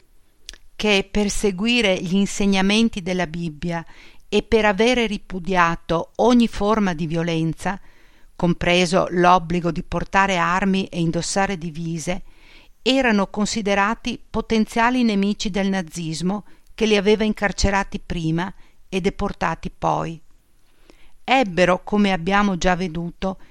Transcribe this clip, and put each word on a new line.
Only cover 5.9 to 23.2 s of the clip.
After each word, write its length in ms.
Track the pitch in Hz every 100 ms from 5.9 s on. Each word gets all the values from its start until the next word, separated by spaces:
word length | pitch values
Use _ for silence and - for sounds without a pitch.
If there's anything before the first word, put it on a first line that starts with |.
| 165 - -
ogni 300 | 220 247 226
forma 460 | - 202 220 196
di 140 | 156 165
violenza, 720 | 165 170 165 160 - 180 196 - - - - - -
compreso 720 | 175 170 175 175 170 185 -
l'obbligo 640 | 175 175 185 165 175 170
di 100 | 156
portare 560 | - 170 160 196 196 180
armi 480 | 170 185 196 190 -
e 140 | 175
indossare 580 | 170 165 - 196 196 185
divise, 680 | 170 151 165 165 160 185 - - - - - -
erano 440 | 247 269 254 202 190
considerati 960 | - 202 226 202 202 202 233 240 - -
potenziali 720 | 220 - 226 214 233 233 254
nemici 460 | 233 196 202 208 214
del 200 | 196 196
nazismo 760 | 190 160 170 160 160 175 202 - - - -
che 100 | 226
li 100 | 208
aveva 280 | 196 196
incarcerati 760 | 214 208 202 - 202 196 202 208
prima 540 | - 180 160 160 190 - - - -
e 140 | 185
deportati 720 | 185 - 202 - 175 165 180 -
poi. 460 | 165 151 160 160 - - _ _ _ _ - - - -
Ebbero, 600 | - 262 220 170 175 185
come 300 | - 208 196
abbiamo 420 | 185 170 202 202 180
già 200 | 185 175
veduto, 640 | 185 165 170 -